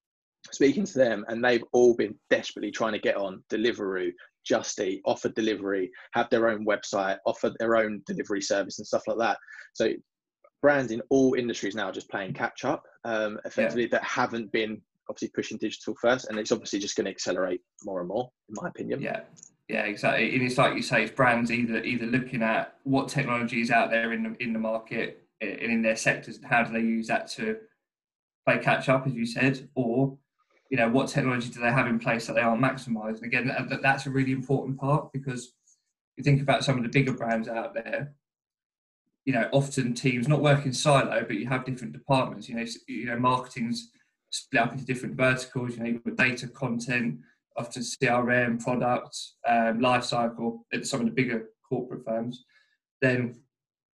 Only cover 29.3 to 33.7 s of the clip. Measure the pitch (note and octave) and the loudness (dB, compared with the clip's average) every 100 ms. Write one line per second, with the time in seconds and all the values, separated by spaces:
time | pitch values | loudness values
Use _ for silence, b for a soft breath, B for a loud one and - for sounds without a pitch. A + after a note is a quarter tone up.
29.3 | B2 C3 C3+ - - B2 A#2+ C#3 - _ | 2 2 2 -4 -2 0 2 2 0 _
30.3 | _ _ _ _ C3 A2+ B2 C3+ D3+ C3 | _ _ _ _ 2 4 4 2 0 0
31.3 | B2 A#2 - A#2+ B2 A#2 A2+ B2 A2+ - | 0 -2 -2 2 4 2 2 2 0 0
32.3 | A2 A#2 A2+ C3 C3 - A2 A2 A2 A#2 | 2 4 4 2 0 -4 -4 -4 -8 -4
33.3 | B2+ B2 C3 B2 | -2 0 -2 -4